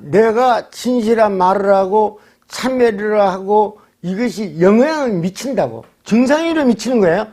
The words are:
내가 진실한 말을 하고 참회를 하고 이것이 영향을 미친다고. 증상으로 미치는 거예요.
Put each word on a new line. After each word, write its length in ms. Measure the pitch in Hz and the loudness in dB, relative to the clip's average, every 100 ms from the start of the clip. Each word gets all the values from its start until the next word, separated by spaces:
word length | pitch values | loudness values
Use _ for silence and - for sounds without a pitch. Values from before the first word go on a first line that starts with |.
내가 680 | 147 180 226 220 254 220 - | -2 2 2 2 2 0 -4
진실한 680 | - 233 247 214 226 214 190 | -8 -4 -2 0 2 2 2
말을 360 | 180 196 196 | 0 2 2
하고 460 | 196 190 214 208 - _ _ _ | 2 2 0 0 -4 _ _ _
참회를 720 | - 247 254 240 202 214 214 | -8 -4 0 0 0 -2 0
하고 600 | 196 190 190 208 202 - _ _ | 0 -2 0 0 0 -6 _ _
이것이 560 | 175 190 240 180 196 151 | -8 -4 -4 -6 -8 0
영향을 520 | 180 220 294 311 254 | 4 4 2 -2 -4
미친다고. 680 | 180 185 190 247 214 131 113 - _ | -4 -6 -6 -6 -4 -4 -6 -18 _
증상으로 640 | - 220 254 302 330 320 | -2 0 2 0 0 0
미치는 340 | 262 - 233 240 | 0 0 -2 0
거예요. 260 | 180 180 214 | 2 0 -4